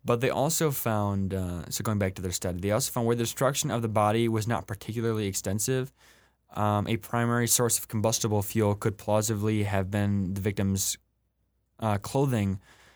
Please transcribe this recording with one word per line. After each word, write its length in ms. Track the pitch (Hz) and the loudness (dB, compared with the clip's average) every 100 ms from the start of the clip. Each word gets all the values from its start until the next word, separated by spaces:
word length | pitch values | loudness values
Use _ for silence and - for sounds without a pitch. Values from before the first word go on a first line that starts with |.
But 180 | - 120 | 2 2
they 80 | 131 | 2
also 420 | 76 143 - 160 | 2 0 2 0
found, 600 | 131 117 107 101 98 95 | 0 -2 0 0 0 -2
uh, 360 | 95 90 87 - | -2 -4 -6 -6
so 140 | - | -4
going 160 | 117 104 | -2 0
back 160 | 95 92 | 0 -2
to 60 | |
their 100 | 92 | -6
study, 280 | 85 95 87 | -4 -4 -2
they 120 | 101 | 0
also 200 | 107 131 | 0 0
found 140 | 127 117 | 0 0
where 80 | 120 | 2
the 80 | |
destruction 460 | 117 - 131 139 147 | 0 0 0 0 -2
of 120 | 113 | -2
the 80 | 113 | 0
body 380 | 107 104 113 117 | 2 4 4 2
was 200 | 110 104 | 0 0
not 180 | 117 - | -2 -4
particularly 640 | 101 - 113 113 110 101 | -10 -6 -4 -2 0 -2
extensive, 640 | 90 101 104 - 131 131 _ - - _ _ _ - | -2 -4 -2 -2 -2 -4 _ -20 -20 _ _ _ -2
um, 320 | 104 104 - | 2 2 0
a 100 | 110 | -2
primary 500 | - 117 117 120 117 | -2 0 2 2 2
source 300 | - 120 - | 2 2 0
of 100 | - | -4
combustible 540 | 110 107 113 113 104 | -2 0 0 0 0
fuel 320 | 98 113 104 | 0 2 2
could 240 | 101 110 101 | 2 -2 -4
plausibly 680 | - 107 107 104 107 107 | 0 2 2 0 0 0
have 280 | 101 101 95 | 0 0 0
been 420 | 104 101 101 92 | 0 2 2 0
the 80 | 98 | -2
victim's, 560 | 98 101 98 135 - - _ _ _ _ _ _ _ - | -2 0 0 2 -2 -6 _ _ _ _ _ _ _ -4
uh, 180 | 110 101 | 0 0
clothing 600 | - 135 143 120 98 95 - - - | 0 0 2 2 0 -2 -8 -20 -20